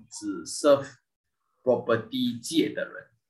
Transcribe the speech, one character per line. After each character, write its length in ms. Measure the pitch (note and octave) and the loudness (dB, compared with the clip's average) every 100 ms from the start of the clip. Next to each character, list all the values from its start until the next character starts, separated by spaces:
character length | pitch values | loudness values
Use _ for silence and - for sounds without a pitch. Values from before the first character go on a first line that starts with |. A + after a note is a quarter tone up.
| - | -18
只 340 | - G#2 - | -12 -10 -10
serve 420 | - - D3+ C#3 C3+ - _ _ _ _ _ _ | -10 0 4 4 2 -16 _ _ _ _ _ _
property 760 | B2+ A#2 - A2+ - C3 B2 A#2 | 0 0 2 -2 -2 -4 -2 -4
界 320 | - D#3+ - | -2 0 0
的 100 | - | 0
人。 200 | - - - _ _ | -8 -10 -20 _ _